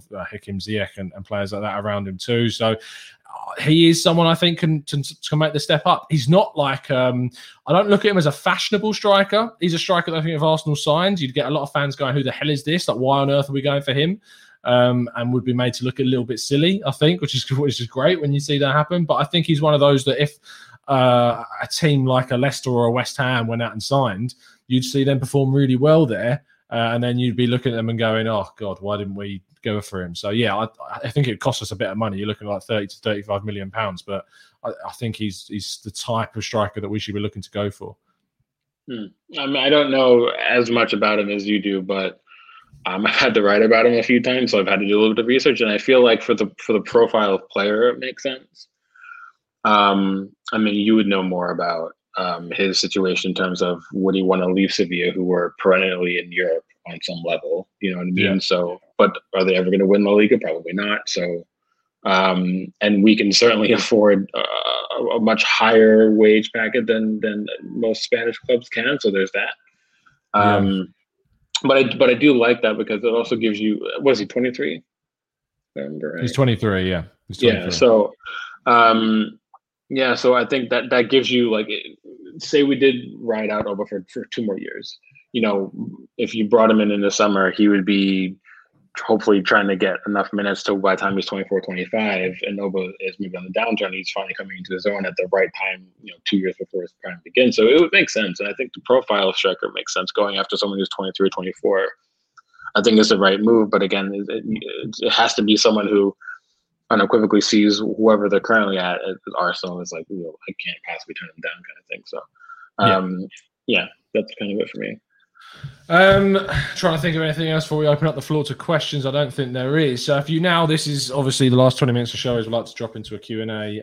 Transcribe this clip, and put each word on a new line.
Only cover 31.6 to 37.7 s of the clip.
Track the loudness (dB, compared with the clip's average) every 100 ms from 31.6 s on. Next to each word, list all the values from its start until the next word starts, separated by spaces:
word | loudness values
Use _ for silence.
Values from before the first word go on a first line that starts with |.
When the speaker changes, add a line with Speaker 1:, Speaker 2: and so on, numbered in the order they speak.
Speaker 1:
us | -8
a | -8
bit | -6
of | -4
money. | -4 -4
You're | -6
looking | -8 -8
at, |
like, | -8
thirty | -4 -4 -4
to | -8
thirty-five | -6 -6 -4 -6
million | -6 -10 -8
pounds, | -6 -6 -8
but | -10 -10 -10 _ _ _
I, | -12 -12 -14
I |
think | -10 -8 -6
he's, | -8 -8 -12
he's | -12 -10 -12
the | -14
type | -12 -6 -4 -4 -8
of |
striker | -6 -4 -4 -6
that | -8
we | -8
should | -6
be | -6
looking | -6 -8
to | -10
go | -6 -6